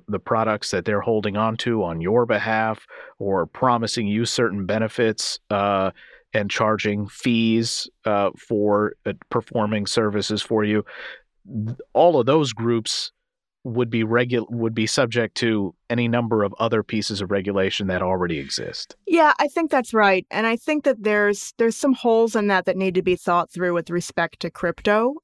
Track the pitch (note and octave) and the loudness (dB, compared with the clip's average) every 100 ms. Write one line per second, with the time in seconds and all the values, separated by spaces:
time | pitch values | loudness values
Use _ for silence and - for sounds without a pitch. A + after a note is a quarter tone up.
0 | - G2 - A2+ A2+ G#2+ - F#2+ G2 G2+ | -4 -8 -2 0 2 -2 -2 -4 -2 -2
1 | A#2+ A2 G#2 G#2 A2+ A2+ B2 A2+ F2 E2 | 0 0 0 0 -2 -2 -2 -2 -2 -2
2 | F2 A#2 A#2+ G#2 A2+ A2 A2 G#2+ - - | 0 2 2 0 0 0 0 -4 -10 -20
3 | - - G2 F#2+ E2 - B2+ A#2+ A2+ B2 | -20 -8 -2 -2 -2 0 2 2 0 -2
4 | G2+ G#2+ A#2 - A#2 G2+ F#2 A2 A2 - | -2 0 0 0 0 0 -2 -2 -2 0
5 | A2+ G#2+ - - _ G2+ G2+ G2 F#2+ - | 0 0 -6 -8 _ 0 2 2 0 -4
6 | - - _ G#2+ G2+ - A2 G#2+ G#2+ G#2 | -16 -20 _ -2 -2 0 0 2 -2 -2
7 | G2+ - B2+ A#2 A2+ A2+ A#2 - - _ | -6 -4 0 2 4 2 0 -4 -10 _
8 | A2 G2+ G2 - - G#2+ G#2 G#2 G#2+ - | -2 2 0 -2 -4 0 2 2 0 -4
9 | G#2+ G2 - A#2 - A2+ G#2+ G#2+ G2+ A#2 | -8 -8 -4 -4 -2 -2 0 -2 0 0
10 | G#2+ G#2 G2 G#2+ - A2 G#2+ G#2+ - - | 0 0 -2 -4 0 0 2 0 -2 -10
11 | - - _ _ - A2+ A2 B2+ - B2 | -16 -18 _ _ -10 -6 -6 -8 -2 4
12 | E3+ D3+ A#2 D#3 C3+ G#2 A#2 A#2 A2 - | 6 6 4 2 2 -2 0 0 -2 -6
13 | - - _ _ _ _ B2+ A#2 A#2+ A#2 | -8 -12 _ _ _ _ -6 -2 0 0
14 | A2 A#2 B2+ A#2+ - A#2 A2+ A2+ G#2+ - | 2 2 2 0 -2 -2 -2 0 0 2
15 | A#2+ A#2 A2 - A#2 A2 F#2+ - - A#2+ | 2 0 -2 0 0 2 -2 -6 -4 -2
16 | A#2 A#2+ A#2 A2 G2 - A2+ A2+ - G#2+ | 0 0 0 0 0 0 0 0 -2 -4
17 | - G2+ F#2 G2 F#2+ G2 F#2+ - F#2+ F#2 | -4 -4 -2 -2 0 0 0 0 -2 -2
18 | F#2 F#2 F2+ D2+ C#2 - - - - - | 0 0 -2 -4 -6 -8 -8 -12 -16 -14
19 | - E4 D4+ - D4 E4+ D#4+ C#4 A#3+ A3+ | 0 4 4 4 0 0 0 0 0 2
20 | G3+ F#3 - G3 A3+ A#3 - D4+ C#4 A3 | 4 2 0 -2 -2 -2 -2 0 0 0
21 | G#3+ G#3 G#3 G3+ - - A3+ - C#4 B3 | 0 2 2 0 -6 -2 0 2 0 2
22 | A#3+ A3+ A3+ A3 G#3 F#3 F#3 F#3 F#3+ F3+ | 2 4 2 2 2 2 0 0 0 0
23 | F3+ F3+ - F3 E3 E3+ F3+ F3 D#3+ F3 | 0 0 0 0 0 -4 -2 -2 -2 -4
24 | - - E3 - E3 - F3 - G#3 G#3 | -4 -4 -4 -4 -10 -4 -4 -2 0 2
25 | A#3+ D4+ | 0 -4